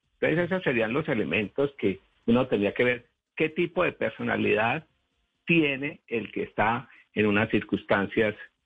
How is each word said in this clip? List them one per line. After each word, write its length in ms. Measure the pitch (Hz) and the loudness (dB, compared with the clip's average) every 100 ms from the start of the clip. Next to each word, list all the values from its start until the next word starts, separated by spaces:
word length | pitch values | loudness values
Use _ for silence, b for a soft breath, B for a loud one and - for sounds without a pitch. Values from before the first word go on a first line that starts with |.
| _ - | _ -4
Entonces, 320 | 131 160 175 | 0 0 0
esos 120 | 185 | -2
serían 280 | 175 120 110 | 0 0 0
los 160 | 131 156 | -2 -2
elementos 640 | 120 73 92 98 - 139 - | -2 0 -2 -2 -2 -2 0
que 220 | 101 92 _ _ - | -4 -4 _ _ 2
uno 220 | 120 131 | 2 2
tendría 260 | 110 101 | 0 0
que 100 | 95 | 2
ver 220 | 123 120 - _ _ - | 0 0 -6 _ _ -4
qué 100 | 160 | -4
tipo 360 | 156 170 - | -2 -4 0
de 100 | 165 | -2
personalidad 920 | - 113 - 120 104 104 104 113 160 - _ _ _ _ _ - | -2 -4 -4 -2 0 2 2 0 -2 -8 _ _ _ _ _ 0
tiene 560 | 170 147 135 143 - - | 2 2 0 -6 -8 -6
el 240 | 113 98 | -6 -4
que 100 | - | -6
está 460 | - - 107 123 - B B | -6 0 0 0 -6 B B
en 120 | - 107 | 0 2
unas 240 | 101 110 | 2 2
circunstancias 840 | 110 - 101 - 104 95 - 107 104 - _ | 0 0 -4 0 0 0 0 0 -2 -14 _